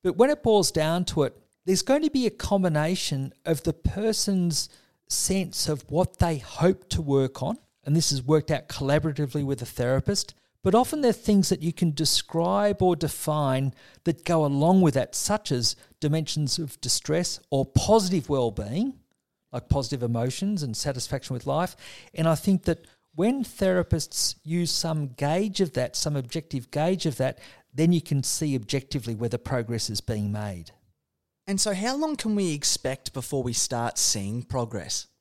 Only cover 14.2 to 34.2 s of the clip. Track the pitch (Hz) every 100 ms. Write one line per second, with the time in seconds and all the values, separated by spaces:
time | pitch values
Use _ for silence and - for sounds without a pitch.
14.2 | - 165 147 139 160 190 170 131 113 -
15.2 | - 208 - 123 120 - - _ 151 156
16.2 | 151 151 143 - 147 - 120 - - 156
17.2 | 180 - _ 139 - - - 220 185 180
18.2 | 131 139 117 107 104 147 262 - _ _
19.2 | _ _ _ 123 - 143 117 135 120 117
20.2 | 127 - 196 202 139 107 147 131 - 135
21.2 | - 123 139 143 180 - - - - -
22.2 | 160 156 - 185 - 160 - _ _ 151
23.2 | 202 277 240 - 190 185 - 165 - -
24.2 | - - 151 175 170 - 165 156 143 120
25.2 | 143 170 214 190 180 - 127 - 160 147
26.2 | 123 165 - 139 113 143 165 185 165 123
27.2 | 131 - - - _ 127 165 170 - 139
28.2 | 127 - 156 131 107 139 - 139 113 107
29.2 | 117 120 - 131 113 117 - 107 - 107
30.2 | 101 107 104 90 80 _ _ _ _ _
31.2 | _ _ - 196 214 190 226 277 311 294
32.2 | 220 208 185 147 - - 131 135 - 135
33.2 | - 139 123 113 - 120 117 - - 107